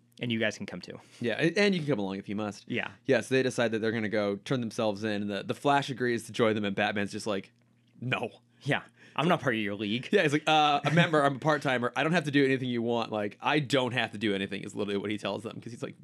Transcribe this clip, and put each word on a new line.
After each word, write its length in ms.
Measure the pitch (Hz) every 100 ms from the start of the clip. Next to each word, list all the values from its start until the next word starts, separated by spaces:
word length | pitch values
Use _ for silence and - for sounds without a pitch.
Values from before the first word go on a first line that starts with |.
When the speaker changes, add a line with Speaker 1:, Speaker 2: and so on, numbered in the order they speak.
| _ -
Speaker 1:
And 100 | 123
you 80 | 113
guys 200 | 110 -
can 80 | 101
come 140 | 90
too." 180 | - 87 - -
Speaker 2:
Yeah, 140 | 117 110
a-, 180 | 156 170
and 160 | 202
you 60 | 185
can 80 | 147
come 100 | 120
along 180 | 95 98
if 100 | 98
you 80 | 104
must. 280 | 107 101 -
Speaker 1:
Yeah. 220 | 117 98 101 -
Speaker 2:
Yeah, 140 | 127
so 120 | 104
they 80 | 131
decide 300 | 127 120 117
that 60 | 110
they're 140 | 110
gonna 160 | 113 107
go 260 | 107 101 101
turn 240 | - 135
themselves 440 | 117 - 110 98
in, 180 | 110 104
and 80 | 104
the, 120 | 98
the 120 | 98
Flash 340 | 123 143 143 135
agrees 340 | 120 123 117 110
to 60 |
join 220 | 113 113
them, 100 | 107 101
and 100 | 98
Batman's 360 | 104 104 101
just 140 | 107 110
like, 260 | 101 - _ _ _ _ -
"No." 280 | 123 101 113 - _ _
Speaker 1:
Yeah, 200 | 135 113 - _ - -
"I'm 100 | 156
not 120 | 165
part 140 | 135
of 60 | 110
your 120 | 101 101
league." 320 | 107 113 -
Speaker 2:
Yeah, 100 | 202
he's 100 | 160
like, 120 | 147 156
"Uh, 340 | 156 151 143
a 60 | 151
member, 320 | 160 170 156
I'm 120 | 143 135
a 40 |
part-timer. 520 | 151 151 139 127 120 -
I 60 |
don't 100 | 147
have 120 | 180
to 60 | 151
do 140 | 139
anything 240 | 135 135 127
you 140 | 120
want. 280 | 117 117 113
Like, 280 | 107 104 -
I 180 | 120 151
don't 340 | 131 135 127
have 180 | 123 113
to 60 | 107
do 160 | 107
anything," 280 | 98 98 101
is 100 | 104
literally 240 | 110 101 101
what 120 | 104
he 60 | 107
tells 260 | 101 104
them, 140 | 104 -
'cause 120 | 113
he's 100 | 117
like, 120 | 120 104